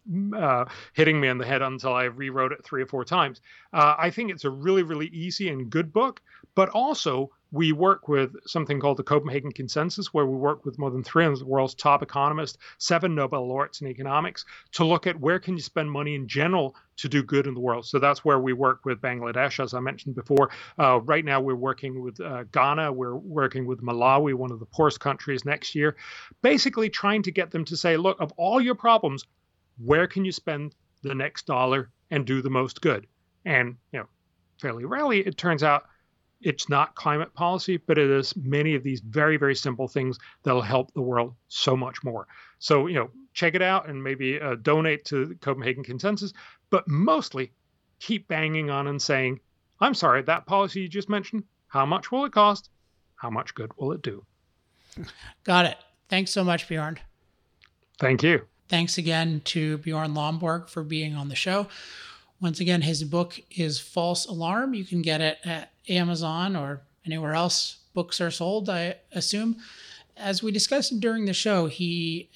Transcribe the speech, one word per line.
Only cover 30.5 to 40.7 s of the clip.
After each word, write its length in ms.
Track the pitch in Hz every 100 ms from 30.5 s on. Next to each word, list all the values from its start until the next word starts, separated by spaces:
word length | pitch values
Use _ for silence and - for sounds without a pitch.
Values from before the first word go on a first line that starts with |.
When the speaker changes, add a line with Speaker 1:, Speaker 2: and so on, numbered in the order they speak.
| 147 147 - _ _
Speaker 1:
the 120 | 139
next 320 | 135 143 - -
dollar 420 | 127 127 131 127 _ -
and 160 | 147 120
do 160 | 131
the 80 | 135
most 320 | 131 127 -
good?" 240 | 160 110 - _ _ _ 180
And, 300 | 135 120 120 _
you 100 | 131
know, 60 | 104 _ _ _ _ _
fairly 240 | 139 117
rarely, 360 | 135 254 294 208
it 180 | 190 -
turns 240 | 180 156
out 220 | 151 143 - _ _ _ _ _
it's 280 | 165 - -
not 260 | 143 156
climate 400 | - 156 151 160
policy, 440 | - 175 180 - 175
but 200 | - 156
it 120 | 139
is 260 | 139 135 -
many 380 | 131 143 151
of 80 | 143
these 180 | 135 127
very, 360 | 110 135 151 151
very 200 | 139 135
simple 320 | 139 120 127
things 300 | 143 131 123 - -
that'll 180 | 139 127
help 320 | 104